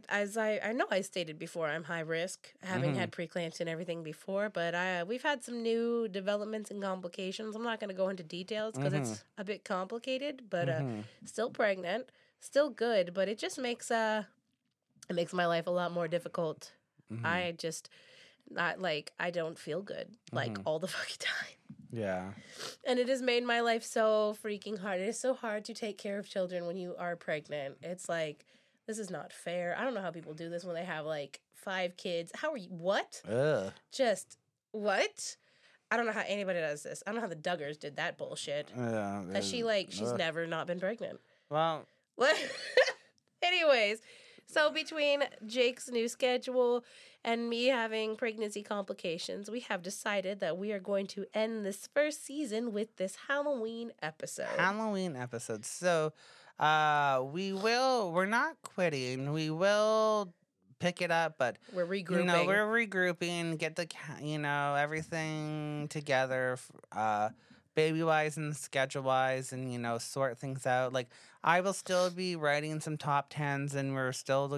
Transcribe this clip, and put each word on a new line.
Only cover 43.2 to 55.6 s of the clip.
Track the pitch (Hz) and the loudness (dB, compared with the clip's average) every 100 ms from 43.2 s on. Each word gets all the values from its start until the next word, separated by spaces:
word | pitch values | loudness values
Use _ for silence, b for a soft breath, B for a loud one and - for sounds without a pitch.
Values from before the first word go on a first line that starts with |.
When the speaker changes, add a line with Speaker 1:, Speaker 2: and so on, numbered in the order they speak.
| _ - | _ 0
Speaker 1:
Anyways, | 349 359 311 254 208 220 B B B B B | 2 6 8 8 6 2 B B B B B
so | 320 302 | 4 4
between | 311 311 320 285 285 277 - 214 | 4 -2 2 4 4 2 -4 -4
Jake's | 240 247 247 - | 4 4 2 -4
new | 240 233 | 0 0
schedule | - 247 247 254 254 240 240 240 B B B 233 | 2 2 2 2 4 4 2 -2 B B B -2
and | 233 233 | 0 0
me | 233 247 | 2 4
having | 254 226 220 220 214 | 4 0 0 -2 -2
pregnancy | 233 220 208 208 | -2 -2 -4 -4
complications, | 208 208 196 202 180 170 - 185 208 | -4 -4 -4 -4 -4 -4 -4 -6 -6
we | 233 | -8
have | - 196 | -4 -4
decided | 175 - 208 202 185 196 | -4 -6 -2 0 -2 -2
that | 175 175 | -2 -2
we | 208 | -2
are | 202 | -4
going | 185 196 196 | 0 0 0
to | - 190 | -6 -4
end | 214 220 226 196 | -2 -2 -2 -4
this | 202 - | -6 -2
first | 285 302 302 - | 2 2 0 -8
season | 277 269 214 240 | -6 -4 -2 -2
with | 202 220 - | -2 -4 -4
this | 190 - - | -4 -4 -2
Halloween | 285 294 269 220 226 233 - | 0 0 0 -2 -6 -8 -6
episode. | 151 - - - - - | -8 -6 -8 -6 -2 2
Speaker 2:
Halloween | 185 208 220 196 185 131 | 4 4 0 0 0 -2
episode. | 123 117 - 110 | -4 -6 -6 -6